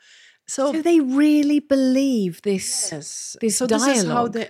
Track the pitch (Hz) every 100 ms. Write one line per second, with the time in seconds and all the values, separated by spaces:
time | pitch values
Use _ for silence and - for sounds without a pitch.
0 | _ - _ _ - - 277 320 330 339
1 | 262 269 302 302 294 294 - 269 262 254
2 | 277 240 185 165 202 190 - - - 156
3 | 156 - - - 226 202 247 220 262 254
4 | 170 240 233 220